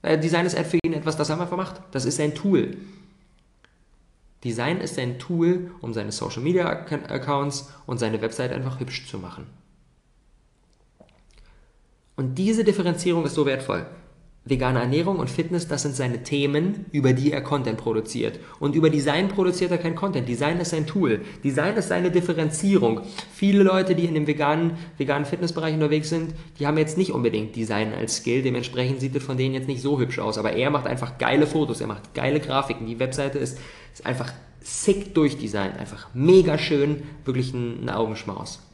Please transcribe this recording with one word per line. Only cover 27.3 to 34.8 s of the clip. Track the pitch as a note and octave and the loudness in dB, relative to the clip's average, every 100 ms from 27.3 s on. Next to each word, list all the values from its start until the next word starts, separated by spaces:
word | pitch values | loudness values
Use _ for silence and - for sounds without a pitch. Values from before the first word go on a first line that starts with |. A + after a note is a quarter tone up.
| G#2+ G#2+ A#2+ | 2 -4 -4
Design | A2 G#2 G#2+ | -2 0 0
als | G2 A2 - | -2 -4 -4
Skill. | - B2+ | 0 0
Dementsprechend | C3 B2 A#2 B2+ B2+ C3+ | 0 -2 -4 -2 -2 -2
sieht | C3 C3+ | -2 -4
es | |
von | C3 B2+ | -4 -2
denen | C3 | 0
jetzt | C3 C3 | -2 -4
nicht | B2+ | -2
so | C#3 C#3+ | 0 0
hübsch | A#2+ - | 0 -2
aus. | G#2+ G#2+ | -4 -2
Aber | G#2+ | -2
er | F2 C3 | 0 2
macht | C#3+ B2+ | 0 0
einfach | B2+ A#2+ - | -4 -6 -2
geile | B2 C3+ D3+ | 2 4 4
Fotos, | D#3+ D3 - | 2 0 -2
er | A2 | -6
macht | G2+ - - | -6 -8 -4
geile | C3 D3 | 0 0
Grafiken. | D3+ C3+ C3+ - A2+ | 0 -2 -2 -4 -6
Die | A#2 | -4
Webseite | B2+ C3 C#3 C#3+ | -2 -2 -2 -2
ist, | C3 - - - - | -4 -8 -16 -18 -20
ist | - - | -10 -6
einfach | B2+ B2+ - - - | -4 -6 -10 -20 -20
sick | - - | -12 -2